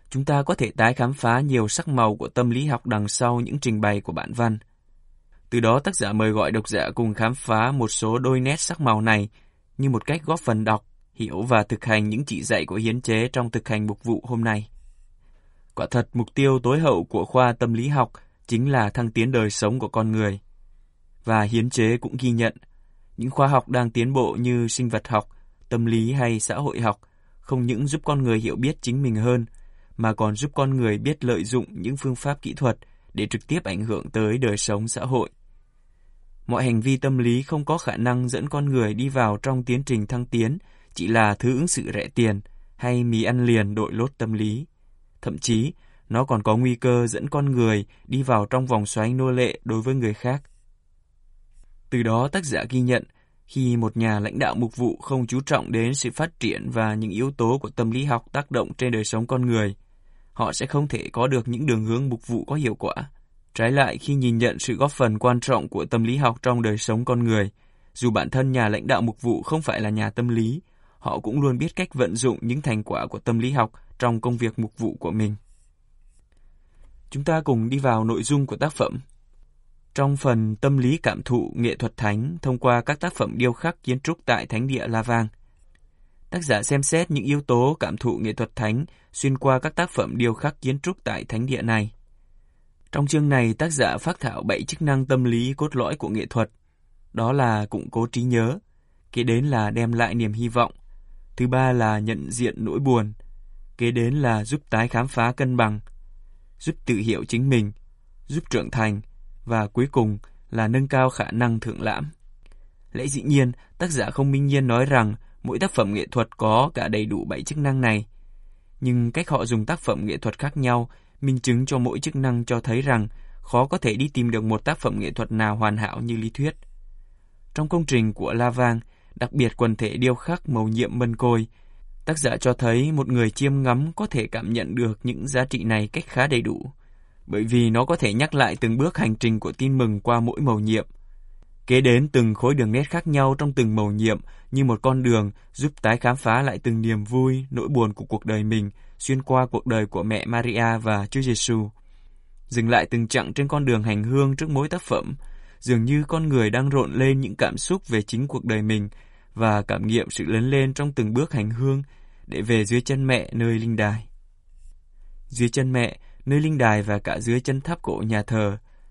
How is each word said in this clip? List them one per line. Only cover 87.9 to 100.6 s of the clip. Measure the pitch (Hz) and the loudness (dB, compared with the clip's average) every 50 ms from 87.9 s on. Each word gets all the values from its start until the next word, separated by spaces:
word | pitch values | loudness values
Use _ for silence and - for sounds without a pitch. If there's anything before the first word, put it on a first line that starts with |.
| 82 107 | -6 -4
thụ | - 120 - - | -2 -2 -2 -2
nghệ | 104 110 107 | -2 -4 -4
thuật | - 113 - - | -4 -6 -6 -6
thánh | - 110 107 110 127 160 - - _ _ _ - | -4 -2 -2 -2 -2 -4 -6 -10 _ _ _ -12
xuyên | - - 139 135 131 | -4 -2 0 0 2
qua | - 139 131 127 | 2 2 2 2
các | - 156 - | 0 -2 -2
tác | - 175 180 | -2 -2 -2
phẩm | - - 104 - - 117 | 0 -4 -2 -2 0 0
điêu | 117 117 110 | 0 0 0
khắc | - - 147 - - | 0 -2 -4 -4 -2
kiến | - 127 131 139 | -4 -4 -4 -2
trúc | - 170 185 - - | -4 -6 -6 -6 -6
tại | 113 107 - - | -6 -6 -6 -6
Thánh | - 117 110 123 | -6 -6 -4 -4
địa | 131 127 - | -2 -4 -2
này. | - 117 113 110 104 107 - - - _ - _ _ _ - - _ _ _ _ _ _ _ _ - - | 0 0 2 2 0 -2 -6 -14 -20 _ -20 _ _ _ -20 -20 _ _ _ _ _ _ _ _ -20 -8
Trong | - 147 143 139 | -2 -2 0 2
chương | - 151 147 143 | 2 2 4 4
này, | 143 131 117 113 110 | 4 4 4 4 2
tác | - 156 170 | 0 -2 -2
giả | 156 143 120 - - - | 0 2 2 2 2 -2
phác | - 165 180 - | -4 -4 -4 -4
thảo | - 120 - - - | -4 -6 -6 -4 -4
bảy | - - - - | -2 -2 -2 -4
chức | - - - | -6 -6 -2
năng | 160 147 139 135 131 | 0 2 2 2 2
tâm | 127 135 131 123 | 2 2 2 4
lý | 120 117 117 120 131 139 - | 2 2 2 0 0 -2 -2
cốt | 147 151 - | -4 -2 -2
lõi | 127 113 - 151 | -2 -2 -2 -2
của | - - - | -4 -4 -4
nghệ | 104 110 - | -4 -4 -4
thuật. | - - 120 110 - _ _ _ _ _ _ _ _ _ - - - - | -4 0 -2 -2 -2 _ _ _ _ _ _ _ _ _ -20 -20 -12 -6
Đó | 113 113 117 | -4 -2 0
là | 135 143 131 117 110 104 104 | 2 2 2 2 2 0 -2
củng | 104 113 98 - - | -4 -6 -8 -8 -6
cố | - 117 117 117 | -4 -2 -2 -2
trí | - 120 | -2 -2
nhớ, | 120 127 120 117 113 120 147 208 _ _ _ _ _ _ _ _ _ _ | 0 2 2 2 2 2 0 -4 _ _ _ _ _ _ _ _ _ _
kế | - 120 120 | -4 -2 0
đến | 127 113 120 139 | 2 2 2 2
là | 147 135 113 107 104 | 2 2 2 0 0
đem | 107 117 117 117 | 0 0 0 0
lại | 117 117 120 110 101 | 2 0 0 0 0
niềm | 117 113 107 104 | 0 -2 -2 -2
hy | 113 120 117 | -2 -4 -2
vọng, | 113 123 | 2 0